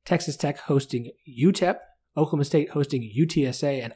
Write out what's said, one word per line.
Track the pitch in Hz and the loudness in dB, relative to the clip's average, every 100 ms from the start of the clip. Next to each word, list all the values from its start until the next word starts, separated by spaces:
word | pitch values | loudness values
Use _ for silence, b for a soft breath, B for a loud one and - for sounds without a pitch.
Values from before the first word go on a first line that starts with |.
Texas | - 170 - - | -2 0 -2 -4
Tech | 147 147 | -4 -4
hosting | - 139 131 123 117 - | 0 0 0 -6 -8 -16
utep, | - 120 160 190 180 - - _ _ - | -12 2 2 4 2 -2 -8 _ _ -2
Oklahoma | 151 151 | 0 0
State | 143 160 147 | 2 2 2
hosting | 147 143 131 | -2 -2 -2
U | 113 107 160 | -2 0 0
T | 160 | 2
S | 135 123 | 0 0
A, | 147 139 | -2 -2
and | 117 | -6